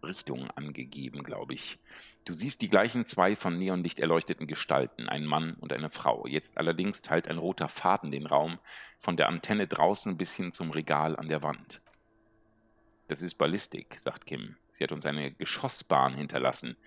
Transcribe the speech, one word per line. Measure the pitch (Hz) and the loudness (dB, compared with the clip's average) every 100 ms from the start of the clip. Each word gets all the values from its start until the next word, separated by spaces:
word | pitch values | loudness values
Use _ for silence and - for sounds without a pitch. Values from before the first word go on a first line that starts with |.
Richtung | - 185 - 64 - | -10 -8 -6 -6 -8
angegeben, | - 147 135 131 139 127 143 | -8 -8 -8 -10 -10 -10 -10
glaube | - - - | -8 -8 -8
ich. | 82 - - - - - - | -8 -8 -12 -16 -20 -20 -16
Du | - | -10
siehst | 82 127 - | -4 -4 -2
die | 101 | 6
gleichen | 98 113 123 | 6 6 2
zwei | - - 92 | 0 6 6
von | 104 92 85 | 6 0 0
Neonlicht | 92 90 85 - | 2 0 0 2
erleuchteten | 80 82 - 80 76 | 4 4 2 -4 -6
Gestalten, | 73 - 69 62 - 57 | -6 2 2 2 -4 -6
ein | 71 | -4
Mann | 76 78 80 | 0 0 0
und | - 78 | -6 -6
eine | 67 73 | -4 -4
Frau. | - 67 58 64 | 0 2 2 0
Jetzt | 73 - - | -4 -2 0
allerdings | 82 82 98 - | 0 2 0 -2
teilt | - 90 80 | 0 2 2
ein | 82 | -2
roter | 85 - 76 | -2 -2 -4
Faden | - 90 101 73 | 2 2 4 0
den | 71 76 | -6 2
Raum | 71 82 87 - - - - | 2 2 -4 -12 -18 -18 -8
von | - 85 | -2 2
der | 64 | 2
Antenne | 85 - 104 92 | 2 0 0 0
draußen | - 85 104 104 85 | 4 4 4 -2 -4
bis | 92 | -4
hin | - 87 | -4 -6
zum | - 82 | -6 -4
Regal | 78 76 73 78 78 | -2 0 2 2 0
an | 78 | -2
der | 76 | -2
Wand. | 76 64 - - _ _ _ _ _ _ _ _ _ _ _ _ - | -2 -4 -10 -18 _ _ _ _ _ _ _ _ _ _ _ _ -8
„Das | 76 | -6
ist | 87 | -4
Ballistik“, | - 76 98 - - - - | 2 2 2 -4 -10 -14 -8
sagt | - - - | -8 -8 -8
Kim. | 64 52 - _ | -8 -8 -14 _
„Sie | - | -6
hat | - | -4
uns | 76 | -2
eine | 73 73 69 | -2 -2 -4
Geschossbahn | - - - - - - 76 65 | -6 -4 -2 -4 -4 2 4 4
hinterlassen.“ | 65 69 65 64 - 60 - | 2 -2 0 2 0 -6 -10